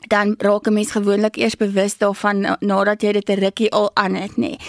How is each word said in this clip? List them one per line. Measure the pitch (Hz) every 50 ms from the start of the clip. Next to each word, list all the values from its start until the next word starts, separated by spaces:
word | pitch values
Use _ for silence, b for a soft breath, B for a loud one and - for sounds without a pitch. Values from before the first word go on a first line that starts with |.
| - -
dan | 208 208 208 208 214 -
raak | - 202 202 208 -
'n | 220
mens | 214 208 214 -
gewoonlik | - 220 202 202 202 202 214 220 -
eers | - 226 226 -
bewus | - 220 202 196 196 196 202 - -
daarvan | 208 202 196 - - 208 202 196
na-, | 202 - - -
nadat | - 202 196 196 196 208 214 214
jy | 220 208
dit | 208 208 196 -
'n | 202 190
rukkie | 196 196 - - 220 -
al | - 214 208 - -
aan | - 202 190 190
het, | 180 190 208 -
nê. | - 117 - - - B